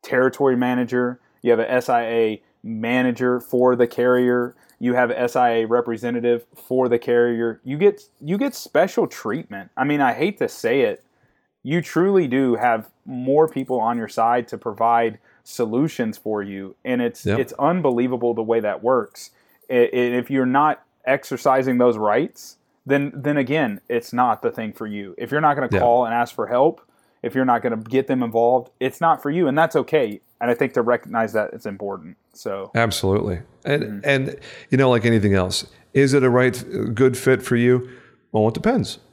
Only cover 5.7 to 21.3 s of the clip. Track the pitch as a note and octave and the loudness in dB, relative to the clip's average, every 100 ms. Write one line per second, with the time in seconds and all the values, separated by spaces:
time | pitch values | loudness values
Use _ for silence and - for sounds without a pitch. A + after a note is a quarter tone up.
5.7 | A#2+ A#2+ A2+ A#2+ B2 A#2+ A#2+ - - - | 0 0 -6 -4 -2 0 0 -4 -20 -4
6.7 | B2+ B2+ A#2 B2 A#2+ A#2+ A#2 A#2 A2+ B2+ | 0 0 0 2 2 2 0 -4 -6 -10
7.7 | D3 G3+ G3+ _ _ D3 G3+ C#4 - - | 2 2 2 _ _ -6 -4 -4 -6 -2
8.7 | D3 F#3 - D#3+ - A2 B2+ - G2+ F#2 | 0 2 0 -2 -4 -6 -6 -8 -16 -12
9.7 | - C3+ D3 C3 A2+ E3+ G3+ A#2+ - A2+ | -4 -2 2 0 2 -2 -2 -6 -4 -2
10.7 | C3+ A2+ - _ _ _ _ _ _ C3 | 2 0 -2 _ _ _ _ _ _ -4
11.7 | D#3 - D#3+ F#3+ G3 D3 B2+ C3 A2+ A#2+ | -4 -2 0 2 2 2 2 2 2 2
12.7 | A2+ A2 _ - B2+ B2+ D3 D#3 C3+ C3 | 0 -4 _ -14 -8 0 2 2 0 -4
13.7 | B2+ A2 A#2+ G#2+ - A#2 B2 A#2+ A2 A#2 | -2 -2 -2 -6 -2 0 0 -2 -10 -10
14.7 | G2+ A2+ A#2 A2+ A2 _ _ - - A2+ | -2 2 2 0 -4 _ _ -16 -4 -2
15.7 | A#2 D#3 - A2+ G#2+ A2 G#2 G2+ G2 G2 | 0 -2 -2 -6 -6 -6 -6 -6 -10 -12
16.7 | - B2+ B2 A#2+ - G#2 A2 C3 - C#3+ | -12 -6 -2 -2 -4 -4 -2 -2 0 0
17.7 | F3+ D3 A#2+ B2 B2 A#2+ A2+ A2 A2+ G#2 | 2 0 0 -2 -2 -2 -2 -2 0 -2
18.7 | F#2 A2+ B2+ G#2 - - _ _ _ - | -4 0 0 -2 -14 -20 _ _ _ -2
19.7 | B2+ A#2+ B2 A#2+ B2 A#2+ C3+ B2+ C3+ D3+ | 2 2 2 0 -2 -2 0 2 2 2
20.7 | - _ _ B2+ C#3 - | 0 _ _ -2 -2 -2